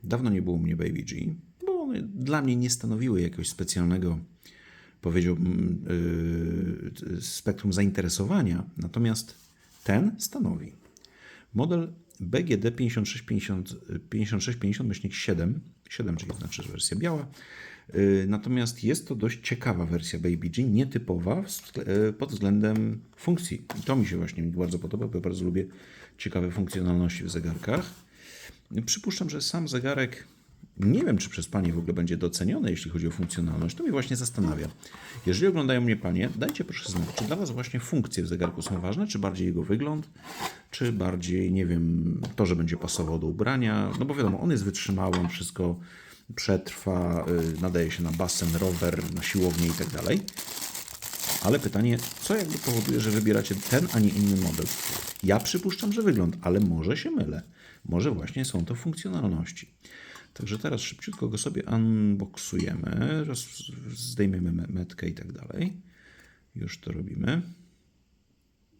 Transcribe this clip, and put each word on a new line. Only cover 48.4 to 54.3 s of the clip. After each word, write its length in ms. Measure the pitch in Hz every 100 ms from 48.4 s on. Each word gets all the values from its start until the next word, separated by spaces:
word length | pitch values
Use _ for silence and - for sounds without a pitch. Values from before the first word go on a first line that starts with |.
| 87 82
rower, 580 | 95 85 85 82 80
na 100 | -
siłownię 440 | - 98 90 82 85
i 40 |
tak 180 | 80 -
dalej. 320 | - 87 165 - - - - - - - - - - - -
Ale 160 | 95 131
pytanie, 380 | 110 101 117 120 120 -
co 140 | - 214
jakby 220 | 170 -
powoduje, 420 | - 120 101 120
że 120 | 110
wybieracie 440 | 107 107 107 107 98
ten, 320 | - 127 175
a 60 | 117
nie 100 | 104
inny 260 | 101 101